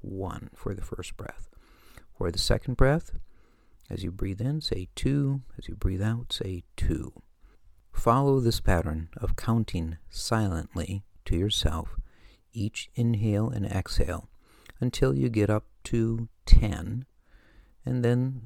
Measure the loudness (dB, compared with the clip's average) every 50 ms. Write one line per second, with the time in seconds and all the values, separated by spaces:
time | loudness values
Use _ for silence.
0 | -14 -12 -10 -8 -8 -8 -10 -12 -14 -16 -14 -10 -8 -8 -8 -8 -8 -10 -10 -12
1 | -12 -12 -14 -12 -12 -12 -12 -12 -14 -16 -16 -20 -20 _ -20 -20 -20 -20 -20 -20
2 | -20 -18 -10 -6 -4 -4 -2 -2 0 2 0 0 0 0 2 4 6 6 4 2
3 | -2 -4 -8 -8 -8 -10 -16 -20 -20 _ _ _ _ _ -20 -20 -14 -12 -10 -8
4 | -8 -8 -6 -6 -6 -6 -4 -4 -4 -4 -4 -4 -4 -4 -6 -6 -6 -8 -6 -4
5 | -2 0 0 0 0 0 -2 -4 -6 -12 -16 -16 -14 -8 -4 -2 0 0 0 0
6 | 0 0 -2 -2 -4 -6 -6 -6 -6 -6 -8 -8 -10 _ -4 0 2 2 2 0
7 | -2 -8 -12 -18 -20 -20 _ _ -20 -20 -20 -20 -20 -20 -20 -20 -18 _ -4 0
8 | 2 4 4 4 4 4 4 4 4 2 0 2 2 2 2 2 2 0 -4 -6
9 | -6 -10 -10 -4 -2 -2 -2 -2 0 0 0 0 0 -2 -2 -4 -4 -6 -8 -10
10 | -14 -14 -12 -10 -4 -2 0 0 0 0 0 -2 -6 -6 -6 -8 -6 -6 -6 -8
11 | -8 -12 -18 -6 -2 0 0 0 0 0 0 0 0 0 0 -2 -4 -6 -6 -8
12 | -8 -8 -12 -20 -20 -20 -20 _ _ _ -8 -6 -6 -6 -6 -8 -12 -8 -4 0
13 | 0 0 2 0 0 0 0 0 0 -2 -2 -4 -4 -4 -4 -4 -4 0 2 2
14 | 2 2 0 -6 -10 -12 -20 -20 -20 _ _ _ -20 -20 -10 -6 -4 -4 0 2
15 | 2 2 2 2 0 0 2 2 2 2 2 0 -2 -6 -16 -20 -8 -4 -2 0
16 | 0 0 -2 -4 -6 -8 -12 _ 8 10 12 12 12 8 0 -4 -6 -6 -6 -8
17 | -8 -10 _ _ _ _ -20 -20 _ _ _ -20 -20 _ _ -10 -6 -4 -2 2
18 | 2 2 4 2 2 0 -2 -6 -10